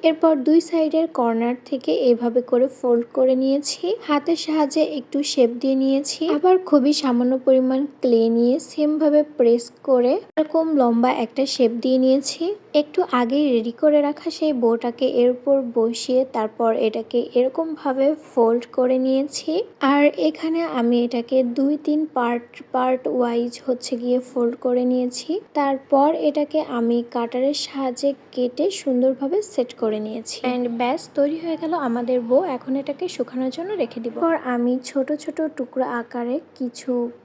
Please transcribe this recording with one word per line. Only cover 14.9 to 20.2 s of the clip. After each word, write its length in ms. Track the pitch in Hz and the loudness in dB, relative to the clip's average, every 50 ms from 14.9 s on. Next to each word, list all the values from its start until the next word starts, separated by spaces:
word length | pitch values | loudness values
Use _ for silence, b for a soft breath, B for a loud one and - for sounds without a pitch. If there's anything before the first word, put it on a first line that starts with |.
| 240 240 269 254 277 240 | -4 0 -2 0 2 4
এর 80 | 240 247 247 | 2 2 2
উপর 200 | 247 - 277 277 277 262 240 233 | 0 0 2 2 2 0 -2 -2
বসিয়ে 440 | 240 220 226 233 - - - 254 254 262 262 - | 0 0 0 -2 -4 -4 0 0 0 0 0 -2
তারপর 360 | 240 214 214 220 - 233 226 226 - - | -4 -4 -4 -4 -2 0 0 2 2 0
এটাকে 320 | 220 214 226 220 220 - 240 240 - - 247 | -2 -2 -4 -8 -2 -2 -2 -2 0 0 0
এরকমভাবে 680 | 247 262 262 - 320 320 311 302 - 285 262 262 269 277 311 302 - - | 0 0 0 -4 -4 -4 -6 -6 -4 -4 -2 2 2 0 0 -2 -8 -6
ফোল্ড 320 | - 262 233 226 233 240 240 - - | 0 2 2 2 2 0 -2 -4 -2
করে 200 | - 254 254 262 262 254 | -2 0 2 2 0 2
নিয়েছি। 460 | 262 262 269 277 294 - - - - 311 359 480 - - _ - 269 285 | 2 2 0 0 -2 -6 -8 -6 -4 -4 -4 -4 -6 -6 _ 0 2 4
আর 100 | 285 285 294 294 - | 4 4 4 4 2